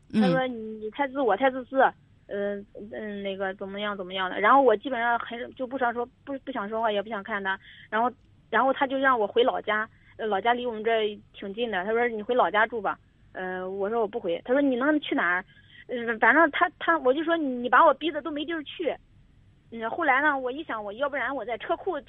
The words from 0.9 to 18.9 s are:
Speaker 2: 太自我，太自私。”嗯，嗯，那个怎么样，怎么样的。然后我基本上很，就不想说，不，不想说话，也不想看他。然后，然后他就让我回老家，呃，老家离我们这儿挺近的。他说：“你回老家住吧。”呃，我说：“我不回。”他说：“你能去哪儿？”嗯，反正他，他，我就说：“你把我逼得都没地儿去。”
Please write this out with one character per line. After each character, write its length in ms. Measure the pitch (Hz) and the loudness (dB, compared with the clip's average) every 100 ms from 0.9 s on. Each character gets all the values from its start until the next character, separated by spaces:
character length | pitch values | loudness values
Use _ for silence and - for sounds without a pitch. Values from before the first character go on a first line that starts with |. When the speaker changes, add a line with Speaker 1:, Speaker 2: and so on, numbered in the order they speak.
Speaker 2:
太 140 | 214 277 | -4 -4
自 120 | 262 | 0
我， 160 | 247 196 | 2 4
太 140 | 269 | 2
自 140 | 262 | 0
私。” 180 | 240 262 202 - _ _ - | -2 2 2 2 _ _ -12
嗯， 360 | 202 143 202 202 - 208 | -6 -6 -6 -12 -16 -14
嗯， 300 | 233 214 202 | -12 -10 -8
那 140 | 196 190 | -8 -6
个 160 | 190 196 | -6 -6
怎 120 | 196 | -10
么 120 | 196 | -8
样， 140 | 208 | -6
怎 120 | 202 180 | -6 -8
么 80 | |
样 160 | 190 185 | -4 -4
的。 100 | - | 2
然 140 | 208 | 6
后 80 | 269 | 6
我 120 | 254 214 | 6 4
基 120 | 277 | 2
本 100 | 247 | -2
上 200 | 240 233 | 0 0
很， 340 | - 233 240 | -4 -10 -10
就 120 | - 254 | -10 -8
不 100 | 262 | -2
想 160 | 240 | -2
说， 160 | 233 247 _ | -2 -8 _
不， 140 | - 269 | -12 -10
不 80 | - | -8
想 140 | 254 202 | -8 -6
说 120 | 220 | -4
话， 100 | 226 | -2
也 120 | 202 | -2
不 60 | 208 | -4
想 140 | 214 | -8
看 200 | 196 208 | -6 -6
他。 160 | 190 196 - - - | -4 -4 -8 -20 -4
然 100 | 220 | 0
后， 100 | 247 240 _ _ - | 0 -2 _ _ -2
然 160 | 220 | 2
后 80 | 262 | 2
他 140 | 262 269 | 2 0
就 100 | 269 | 2
让 220 | 269 247 | 2 2
我 80 | 202 | 2
回 160 | 226 | 2
老 180 | 247 180 | 2 2
家， 260 | - 208 - _ _ - | -2 -4 -4 _ _ -8
呃， 80 | |
老 160 | 220 190 | -2 0
家 140 | 226 | 2
离 100 | 247 | 0
我 80 | 247 | -2
们 100 | 214 | -4
这 60 | 220 | 0
儿 120 | 226 214 208 - | 0 0 -6 -16
挺 180 | - 202 | -14 -10
近 160 | 196 240 | -6 -4
的。 140 | 190 | -2
他 60 | 190 | -2
说 160 | 226 240 | 0 0
：“你 80 | 220 | -2
回 100 | 208 | 0
老 160 | 247 180 | 2 4
家 160 | 208 | 4
住 160 | 226 233 | 2 0
吧。” 160 | 185 147 _ _ _ | -4 -6 _ _ _
呃， 340 | - 185 185 185 | -10 -8 -6 -6
我 220 | 196 196 | -4 -2
说 100 | 233 | -2
：“我 60 | 208 | -2
不 120 | 233 | -4
回。” 200 | 185 170 - | -4 -4 0
他 80 | |
说 80 | 269 | 2
：“你 140 | 285 240 | 2 2
能 220 | 277 302 | 2 0
去 140 | - | 0
哪 120 | 285 175 | 0 2
儿？” 160 | 180 - - _ - - | 0 -4 -16 _ -20 -10
嗯， 300 | 240 233 226 | -8 -4 2
反 120 | 226 | 6
正 160 | 277 330 | 6 6
他， 180 | - 349 - | 4 0 0
他， 180 | - 320 | 0 2
我 120 | 254 | 4
就 100 | 277 | 2
说 140 | 320 339 | 2 0
：“你 320 | 285 247 240 | 0 -2 4
把 160 | 247 | 8
我 80 | 320 | 8
逼 180 | 269 302 | 6 0
得 120 | 294 | -4
都 80 | 320 | -6
没 160 | 294 320 | -8 -6
地 80 | |
儿 80 | 330 | -8
去。” 340 | 277 - 294 | -8 -6 -6